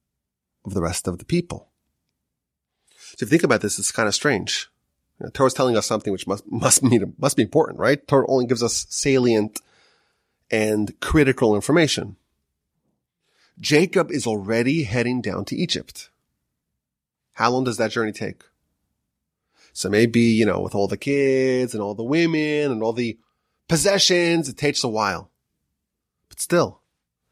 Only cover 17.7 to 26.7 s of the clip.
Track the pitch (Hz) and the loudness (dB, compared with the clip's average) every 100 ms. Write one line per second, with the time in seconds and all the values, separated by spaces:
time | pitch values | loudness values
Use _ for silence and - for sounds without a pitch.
17.7 | 110 110 120 110 101 104 - _ _ _ | 0 -2 -2 -4 -6 -10 -10 _ _ _
18.7 | _ _ _ _ _ _ _ _ _ _ | _ _ _ _ _ _ _ _ _ _
19.7 | - 92 104 117 117 117 110 107 92 92 | -8 0 2 4 4 4 4 2 0 -2
20.7 | 104 98 101 139 139 139 131 131 127 123 | -2 -2 -2 -2 0 2 2 2 0 -2
21.7 | 107 101 104 117 160 170 156 151 147 147 | -4 -6 -6 -2 0 2 0 0 0 -2
22.7 | 113 113 117 117 107 _ _ _ _ - | 0 -2 -2 -4 -6 _ _ _ _ -2
23.7 | 160 196 196 - 180 170 170 139 - 147 | 0 2 2 2 2 2 0 -2 -4 -2
24.7 | 143 123 110 101 85 92 _ _ _ _ | -2 -2 -2 -2 -2 -8 _ _ _ _
25.7 | _ _ _ _ _ _ - - 175 110 | _ _ _ _ _ _ -12 -2 0 0